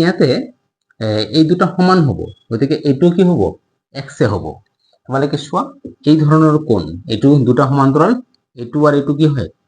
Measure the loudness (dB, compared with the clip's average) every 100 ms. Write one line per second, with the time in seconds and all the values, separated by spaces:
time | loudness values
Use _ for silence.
0 | 0 0 0 0 -6 _ _ _ _ _
1 | -4 -4 -2 0 2 2 0 0 2 2
2 | 2 -2 -8 -14 _ -4 -2 -2 -2 2
3 | 2 2 2 2 -2 -6 _ _ _ -16
4 | -16 -4 -2 -2 -8 -14 _ _ _ _
5 | -8 -4 -2 -4 -6 -6 -6 -12 -20 -6
6 | 2 2 4 4 4 2 0 -2 -2 -10
7 | -8 0 2 4 2 2 0 2 2 2
8 | 2 0 -6 _ _ -16 -8 0 0 2
9 | -2 0 0 0 -6 -12